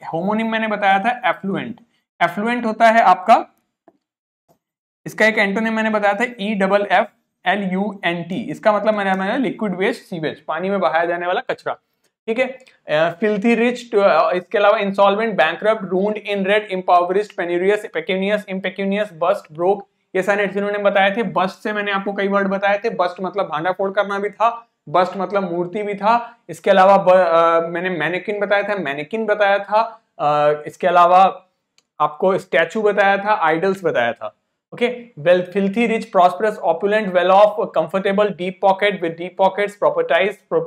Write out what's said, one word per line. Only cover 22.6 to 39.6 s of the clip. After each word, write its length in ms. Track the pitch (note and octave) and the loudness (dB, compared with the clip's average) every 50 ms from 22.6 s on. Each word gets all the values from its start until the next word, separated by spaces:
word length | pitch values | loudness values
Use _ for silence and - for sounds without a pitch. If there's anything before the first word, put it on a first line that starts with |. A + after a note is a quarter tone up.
| G3+ G3 G3+ | 0 0 0
थे, 120 | G3+ - A#3 | 0 -2 -4
बस्ट 320 | F#3+ F3+ F3+ F3 F3+ - | -2 -2 -2 -2 -2 -6
मतलब 260 | F#3+ F3+ E3+ G3 F#3 | -8 -6 -4 -4 -6
भांडाफोड़ 440 | D#3 D#3 D3+ E3 F3+ F#3 - G3 G3 | -4 -4 -4 -2 -2 -2 -2 -4 -4
करना 280 | F#3+ G#3 G3 G3 G3+ G3 | -2 -2 -2 -2 -2 -6
भी 100 | G3+ G3+ | -6 -6
था, 200 | F#3+ - G#3+ A#3 - - - _ _ _ - D3+ | -4 0 0 0 0 -2 -16 _ _ _ -10 -2
बस्ट 280 | D3 F3 F#3 F3+ - | 0 0 0 0 -2
मतलब 340 | G3 F#3 F3+ G#3 G3 G3 F3 | -6 -6 -4 -2 -4 -4 -2
मूर्ति 320 | E3+ F3 F3 F3 - G#3+ G#3 | -4 -4 -6 -6 -6 -8 -6
भी 120 | G3+ G3+ | -6 -6
था। 420 | F#3+ G3 G#3+ A#3 A#3 A#3 - - _ _ - | -2 0 0 0 0 -2 -6 -18 _ _ -18
इसके 200 | D#3+ - - G#3+ | -14 -4 0 2
अलावा 280 | G3 F#3+ F#3 G3 G3 | 6 6 6 6 6
ब-, 140 | F#3+ F3+ F3+ | 6 6 6
अ, 560 | F3+ F#3 F3+ E3+ E3 E3 E3+ E3 E3 E3 E3 | 6 6 6 4 4 4 4 4 4 2 0
मैंने 220 | E3+ F3 E3+ F3+ F#3 | -2 -4 -4 -4 -4
मैनेकिन 500 | F#3 D#3+ D3+ D#3 F3 F3+ F3+ - G#3 G#3 | -4 -2 -4 -4 -4 -6 -6 -6 -4 -4
बताया 240 | G3+ G3 G3+ G3+ G3 | -2 0 0 0 0
था, 120 | G3+ G#3 | -2 -4
मैनेकिन 500 | G3 E3+ C#3 C#3 D3 D3+ - - A3 A3 | -4 -4 -6 -6 -8 -8 -8 -6 -6 -2
बताया 340 | G#3 G#3 G3+ G#3 G3 G3+ G3+ | -2 0 2 2 2 2 0
था, 220 | G3+ - G#3 G#3+ A3+ A3+ - - _ _ _ - | 0 0 0 0 0 0 -6 -18 _ _ _ -2
अ, 440 | D#3 D3 D3 D3 D3 D3+ D3+ D3 - | 0 0 2 2 2 2 0 0 -4
इसके 200 | D3 - - G3 | -14 -10 -4 -2
अलावा 600 | F3 F3 F3 F3 F3 F3+ F#3 F#3+ F3+ F3+ - _ _ _ _ _ _ _ _ _ _ _ - | 2 4 6 6 6 6 6 6 4 2 -4 _ _ _ _ _ _ _ _ _ _ _ -2
आपको 380 | D3+ D3+ - - G3+ F#3 F#3+ | -2 -2 -2 0 0 0 0
स्टैचू 440 | E3 - - - E3 E3 E3 - A3 | 0 -4 -2 0 0 0 0 -2 -2
बताया 360 | G#3 G#3 G3+ G#3 G3 G3 G3 | 0 0 2 4 2 2 2
था, 160 | G3+ G3 G#3 G#3+ | 0 0 0 0
आइडल्स 520 | - D#3+ D#3 D#3+ D#3+ F3+ G3 F#3+ G3 F3+ | 2 2 0 0 2 0 -2 -2 -2 -2
बताया 280 | D#3 C3 C3 A#2+ A#2 A2+ | -2 0 0 0 -2 -4
था, 200 | - A2+ G#2+ _ _ _ _ _ _ _ - - | -6 -10 -14 _ _ _ _ _ _ _ -14 -6
ओके। 140 | D3+ A#3+ G3 - - - - - D3+ | -4 -4 -4 -4 -6 -14 -18 -12 -4
वेल, 220 | C#3+ E3+ F3+ F#3 | 2 2 2 2
फिल्थी 440 | F3+ F3+ - G3+ G3 G3 G3 A#3 A#3+ | 2 -2 -2 -2 -2 0 0 0 0
रिच, 180 | A3 A3+ A3 - | 0 0 -2 -4
प्रॉस्परस, 520 | - - F#3 F3 F3+ F#3 - A3 G#3+ - | -2 2 4 4 4 2 2 -2 -2 -2
ऑपुलेंट, 560 | - - F3+ E3 E3 G#3 G3+ G#3 A3 G#3+ F#3 F3 | -2 -2 -2 -2 0 0 0 0 0 0 0 0
well 160 | F3+ F3 F3+ | 2 4 4
off, 280 | F#3+ G3 G#3+ G#3 - - G3 D3+ - | 6 6 6 4 4 -2 -6 -4 -2
comfortable, 480 | E3 D#3 D#3 - F#3+ F#3+ G3+ G3 G3+ G#3 G3+ | -4 -4 -2 -4 -4 -2 -2 0 0 0 0
deep 260 | F#3 D3+ F3 F#3 F#3 - - | -2 -6 -8 -8 -6 0 0
pocket, 300 | G3 F#3+ - G#3 G#3 G3 | 0 2 2 0 -2 -2
with 180 | E3+ F3 E3 E3 | -2 -4 -6 -6
deep 240 | - F3 F3+ F3+ - | -6 -12 -10 -2 0
pockets, 340 | F#3+ F#3+ F#3+ G#3 | 0 0 0 0